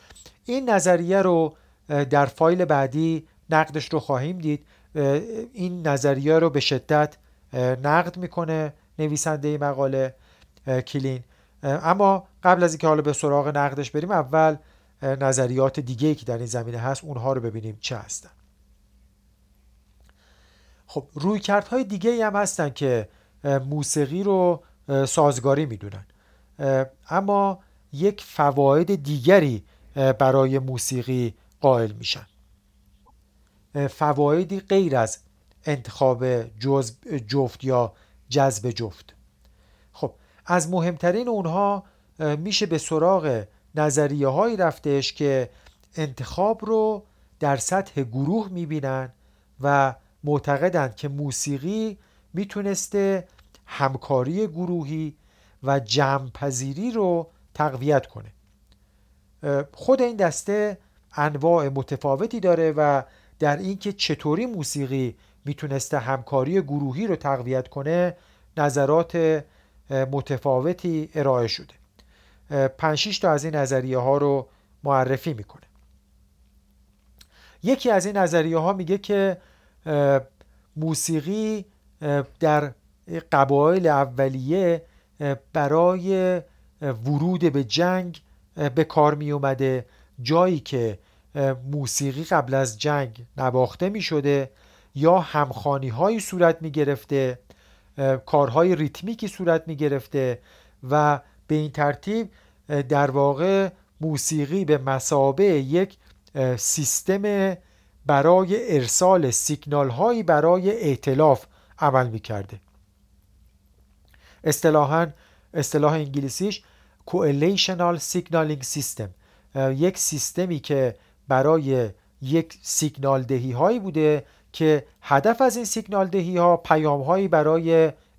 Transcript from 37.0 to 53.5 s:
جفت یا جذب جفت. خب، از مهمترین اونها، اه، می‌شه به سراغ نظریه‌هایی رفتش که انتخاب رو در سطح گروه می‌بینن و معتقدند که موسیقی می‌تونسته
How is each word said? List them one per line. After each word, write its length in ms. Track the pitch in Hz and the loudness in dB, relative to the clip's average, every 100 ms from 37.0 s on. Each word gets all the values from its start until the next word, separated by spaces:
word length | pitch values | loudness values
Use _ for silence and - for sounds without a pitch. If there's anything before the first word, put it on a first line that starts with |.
| - 156 | -8 -8
جفت 480 | 107 139 127 - | -2 -2 -2 -4
یا 280 | 131 127 117 - _ _ _ | 0 0 0 -6 _ _ _
جذب 420 | 131 135 104 120 | 0 2 0 -6
جفت. 440 | 117 113 - - _ _ _ _ _ _ _ _ | -6 -8 -10 -20 _ _ _ _ _ _ _ _
خب، 220 | - - - _ _ - | -8 -8 -8 _ _ -2
از 240 | 180 160 | 0 0
مهمترین 580 | 185 170 165 175 196 247 | -2 -2 -2 0 0 -2
اونها، 560 | 220 170 175 202 202 - _ _ - | -4 -2 0 0 -2 -8 _ _ -6
اه، 160 | 156 151 | -4 -2
می‌شه 300 | 180 196 202 | -4 -2 -2
به 120 | 160 | -4
سراغ 640 | - 160 170 190 156 117 98 _ _ | -2 0 2 2 0 -4 -6 _ _
نظریه‌هایی 840 | 147 151 139 147 147 139 139 226 214 | -2 0 2 0 0 0 2 0 2
رفتش 560 | 170 - 151 139 135 | 0 0 -2 -2 -2
که 380 | - 147 135 120 _ - _ _ - | -2 0 0 -2 _ -20 _ _ -8
انتخاب 680 | 151 127 127 - 202 226 | -8 -8 -10 -2 -2 -2
رو 400 | 214 220 214 208 - _ _ _ | -2 0 0 -4 -10 _ _ _
در 160 | 147 139 | -2 0
سطح 460 | - 185 190 - | 0 -2 -2 -6
گروه 460 | 127 123 139 220 202 | -4 -4 -2 -2 -4
می‌بینن 640 | 180 165 156 135 131 131 _ _ _ _ _ | -8 -6 -6 -4 -6 -8 _ _ _ _ _
و 340 | 139 143 135 123 _ _ | 0 2 2 -2 _ _
معتقدند 720 | 147 147 139 139 175 175 135 107 | -2 -2 0 0 0 0 -2 -6
که 120 | 147 | -10
موسیقی 920 | 143 143 123 151 139 156 214 220 202 _ _ _ | -6 -6 -6 -6 -6 -4 -4 -4 -8 _ _ _
می‌تونسته 920 | 160 202 202 202 196 - 202 196 190 180 _ _ | -8 -6 -6 -4 -4 -4 -2 0 0 -4 _ _